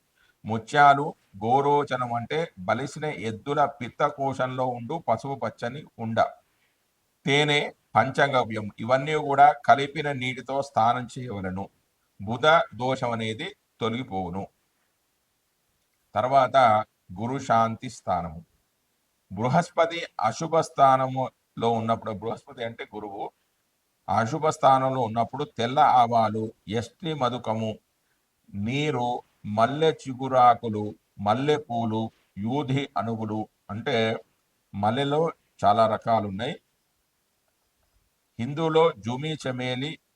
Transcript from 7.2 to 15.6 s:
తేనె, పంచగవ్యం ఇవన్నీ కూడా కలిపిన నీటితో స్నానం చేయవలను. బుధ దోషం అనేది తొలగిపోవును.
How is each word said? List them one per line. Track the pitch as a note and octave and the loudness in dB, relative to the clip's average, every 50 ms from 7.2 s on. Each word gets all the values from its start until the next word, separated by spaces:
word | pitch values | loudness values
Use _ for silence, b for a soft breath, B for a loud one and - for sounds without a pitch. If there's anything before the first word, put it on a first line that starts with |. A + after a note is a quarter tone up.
| _ | _
తేనె, | - C#3 C#3+ D3+ D3 D3 D3 F3+ - - _ _ _ _ | 0 2 2 4 4 2 0 0 -2 -8 _ _ _ _
పంచగవ్యం | A2 A#2 C3 C3 D#3 C#3+ C#3 C3+ B2+ A#2+ G#2+ A2 A2 G2+ G2+ - - | 2 2 2 2 2 2 4 4 0 0 0 -4 -8 -8 -8 -10 -10
ఇవన్నీ | A2+ A2+ B2+ C3+ D3 D#3 D#3 | 0 0 0 0 2 0 -2
కూడా | D3+ D3 C#3 C#3 C#3 C#3+ C#3+ D3 - - | -2 -2 0 6 8 8 8 8 4 4
కలిపిన | - A#2 C3+ C#3 C#3 - D#3+ D3 C#3+ | 4 4 4 4 -4 -4 -6 -4 -4
నీటితో | C#3+ C3 B2+ B2+ B2 B2 A#2+ - C3+ C#3 | -4 -4 -4 -6 -6 -6 -8 -4 -4 -4
స్నానం | C#3 - _ A2+ A2 A#2+ B2 B2 B2 | -4 -2 _ 2 2 2 2 0 -4
చేయవలను. | A2 - C3 B2 B2 G#2 G2+ F#2+ F#2+ F#2 F#2+ G2 - _ _ _ _ _ _ _ _ _ _ | -8 -10 -12 -12 -10 -10 -8 -8 -6 -8 -8 -10 -12 _ _ _ _ _ _ _ _ _ _
బుధ | G2 G2+ A#2 B2+ D3 D#3 D#3+ - - - - | -8 -8 -4 0 4 4 4 4 2 0 -6
దోషం | G#2+ B2 B2+ C3 C3+ C3 A#2+ | -6 -4 -4 -2 -2 -2 -4
అనేది | A#2 A2 A2+ A2 A2+ - D#3+ G3 - _ _ _ _ _ | -4 -4 -4 -6 -6 -8 -10 -12 -12 _ _ _ _ _
తొలగిపోవును. | A#2+ A2+ A2+ B2 B2+ A2+ G2 F#2+ F#2 F2 F2 G2 G2 - _ _ _ _ _ _ _ _ _ _ _ _ _ _ _ _ _ _ _ _ _ _ | -6 -4 -4 -4 -8 -8 -8 -8 -6 -6 -8 -8 -10 -12 _ _ _ _ _ _ _ _ _ _ _ _ _ _ _ _ _ _ _ _ _ _